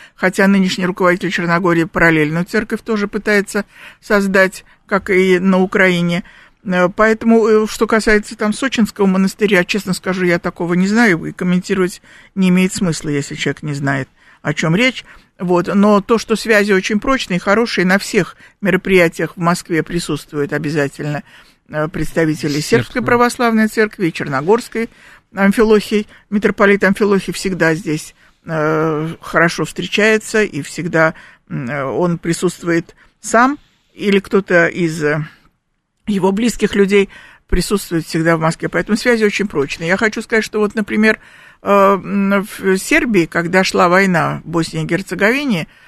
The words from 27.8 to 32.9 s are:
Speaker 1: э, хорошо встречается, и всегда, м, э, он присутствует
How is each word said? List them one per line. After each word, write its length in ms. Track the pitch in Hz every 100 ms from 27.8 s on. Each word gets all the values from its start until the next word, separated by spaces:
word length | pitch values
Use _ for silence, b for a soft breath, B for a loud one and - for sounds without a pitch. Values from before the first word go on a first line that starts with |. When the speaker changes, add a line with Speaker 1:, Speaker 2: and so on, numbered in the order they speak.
| 165 156 - - b _ -
Speaker 1:
э, 720 | 160 151 156 160 151 160 -
хорошо 420 | - 160 170 -
встречается, 800 | 156 - 180 - 214 220 - 214
и 180 | 214 -
всегда, 520 | 180 - 175 165 160 - B B _
м, 200 | 151 127
э, 140 | 143 135
он 320 | 113 175 170
присутствует 760 | 170 170 180 - 175 170 165